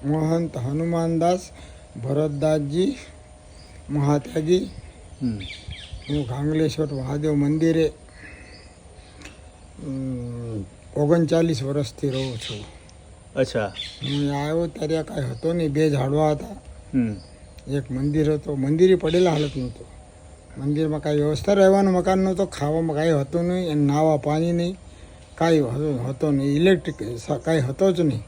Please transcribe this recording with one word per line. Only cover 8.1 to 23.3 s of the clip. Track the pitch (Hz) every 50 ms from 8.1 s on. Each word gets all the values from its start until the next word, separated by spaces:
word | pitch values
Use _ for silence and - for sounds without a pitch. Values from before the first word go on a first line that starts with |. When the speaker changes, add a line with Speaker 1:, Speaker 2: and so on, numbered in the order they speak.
| - - - - - - - - - - - - - - - - - - - - - - - - - - - - - - - - - - -
Speaker 1:
અમ, | 147 135 135 135 131 127 123 120 120 120 120 117 117 113 104 95 - - - - - -
ઓગણચાલીસ | 139 147 147 170 170 165 147 160 165 170 170 160 113 131
વર્ષથી | 135 143 147 139 - - - - 139
રહું | 127 131 135 131 123
છું. | 113 - - 113 107 107 - - - - - - - - - - - - - -
Speaker 2:
અચ્છા. | 135 131 - - 120 107
Speaker 1:
હું | 95 - - - - - - 127 131
અહીંયા | 139 143 143 143 143
આવ્યો | 143 143 151 156 165 170
ત્યારે | 165 151 - 156 151 160 160 156
કાંઈ | - - 156
હતો | 135 123 123 117 - 160 170
નહીં, | 175 165 151
બે | 139 147 156 156
ઝાડવા | 143 135 135 135 143 151 156 151
હતા. | 151 147 - - - - - - - - - - -
Speaker 2:
હમ. | 135 120 113 104 95 - - - - - - - - - - 139
Speaker 1:
એક | 143 135 -
મંદિર | 127 127 135 147 147 156 151 147 156
હતો, | 147 - - 147
મંદિરે | 139 131 139 151 160 180 185 190
પડેલા | 180 175 160 160 180 185 175
હાલતનું | 160 147 151 143 - 135 127 123
હતું. | - - - - - - - - - - - - - - - - - - 135
મંદિરમાં | 143 147 147 160 156 151 147
કાંઈ | 143 151 147
વ્યવસ્થા, | 147 147 151 151 147 - - 202
રહેવાનું | 196 196 190 196 196 196 190 185
મકાન | 180 175 190 190 190
નહોતું, | 190 190 190 175 196 185
ખાવામાં | - - 143 147 156 165 165 160 151
કાંઈ | 143 156 170
હતું | 160 143 139 135